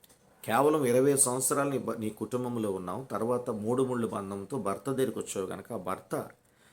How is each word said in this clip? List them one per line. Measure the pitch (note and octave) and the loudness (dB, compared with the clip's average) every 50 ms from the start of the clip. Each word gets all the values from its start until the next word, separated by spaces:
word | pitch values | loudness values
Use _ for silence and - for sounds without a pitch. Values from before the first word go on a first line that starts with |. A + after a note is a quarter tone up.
| _ - - _ _ _ _ _ - | _ -20 -20 _ _ _ _ _ -4
కేవలం | - A2 B2 C#3 D3+ D#3 D#3 C#3 | 0 2 4 6 6 4 4 4
ఇరవై | A#2+ B2 B2+ C3 C#3+ C#3+ C3+ | 4 6 6 6 6 6 6
సంవత్సరాలు | - B2 B2 C3 C3 - D3+ C#3+ C#3+ C#3+ | 4 4 2 0 0 2 2 2 0 0
నీ | C3+ B2 | 0 -2
బ-, | G#2 A2 A2+ | -2 -4 -4
నీ | A#2 A2 A2 | -4 -4 -6
కుటుంబంలో | G#2 - G#2+ G2+ A#2+ B2 B2+ B2 A#2+ A#2 A2 G#2 | -4 -6 -8 -4 -4 -4 -2 -2 -2 -2 -2 -2
ఉన్నావు, | F#2+ F#2+ F2+ F2+ F2+ A2+ C3+ | -2 -2 -4 -4 -6 -6 -6
తర్వాత | - A2+ G2+ A2 A#2 B2 A#2+ B2 B2+ | -6 -4 -2 0 0 0 0 -2 -4
మూడు | A#2 G#2 G#2 A2 B2 B2+ C3+ | -4 -4 -2 0 2 2 2
ముళ్ళు | B2+ B2+ A#2+ A2+ G#2 | 0 0 0 -2 -2
బంధంతో | G#2+ G2+ G2 G2 G2+ G2 G2 - C#3 C3+ | -2 -4 -6 -6 -6 -8 -8 -6 -6 -4
భర్త | G2 G2 G2 G2+ - C3+ | -2 -2 -4 -4 -4 -4
దగ్గరికి | C3+ A#2+ C3 A2+ G#2+ G#2 | 0 0 0 0 0 -4
వచ్చావు | - - - G#2 F#2+ F#2 | -6 -6 -4 -4 -4 -4
కనుక, | F#2 F#2 G2 - A#2+ | -4 -8 -8 -8 -8
ఆ | G#2 | -6
భర్త | F2 F#2 F#2+ - - - - C#3+ F#2+ E2 - _ _ _ _ _ _ _ | -4 -4 -6 -6 -6 -6 -6 -6 -6 -8 -12 _ _ _ _ _ _ _